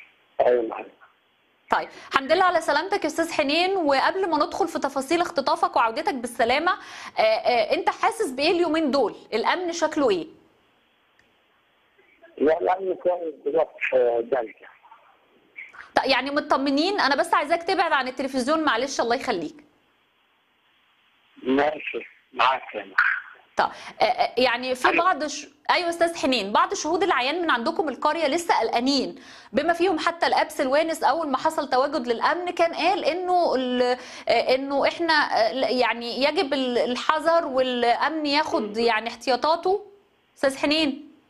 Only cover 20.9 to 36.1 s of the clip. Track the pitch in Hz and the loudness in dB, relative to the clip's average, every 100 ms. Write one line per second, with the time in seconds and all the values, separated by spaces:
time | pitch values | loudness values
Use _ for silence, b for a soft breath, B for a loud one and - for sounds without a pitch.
20.9 | _ _ _ _ - 123 135 147 147 - | _ _ _ _ -10 0 2 2 -2 -8
21.9 | 117 - _ _ 123 123 131 - 107 95 | -10 -12 _ _ 0 2 2 -4 -12 -8
22.9 | 92 - - - - _ - - B B | 0 0 0 -8 -20 _ -2 -2 B B
23.9 | - 214 - 202 - 254 233 254 254 359 | -2 0 2 0 2 0 0 -4 -2 0
24.9 | 330 349 294 294 - - _ - 320 349 | 2 2 0 -4 -8 -14 _ 0 0 0
25.9 | 339 339 339 302 254 196 254 370 403 302 | 0 0 0 0 0 2 2 2 0 -2
26.9 | 349 339 302 247 339 330 254 240 330 320 | 0 2 2 0 -2 0 0 0 -2 -2
27.9 | 247 302 311 302 330 339 294 226 233 254 | 0 0 2 0 0 2 0 2 0 2
28.9 | 277 185 - B B B 226 311 339 370 | 0 -2 -6 B B B -2 0 2 2
29.9 | 320 339 339 294 - 311 - 269 285 330 | 2 0 0 2 2 0 -2 0 2 2
30.9 | 311 - 302 311 254 320 320 277 254 285 | 0 0 0 0 0 0 -2 0 0 2
31.9 | 294 247 226 254 330 359 349 339 - 311 | 0 -2 0 0 0 -2 0 0 2 0
32.9 | 381 - 339 359 359 330 254 254 247 247 | 0 0 -2 0 2 2 0 0 0 0
33.9 | 254 B B B 233 233 262 277 277 294 | 0 B B B 2 2 0 0 0 0
34.9 | 320 330 311 269 180 220 254 262 254 233 | 0 2 2 2 2 0 0 0 2 0
35.9 | 233 240 | 0 -6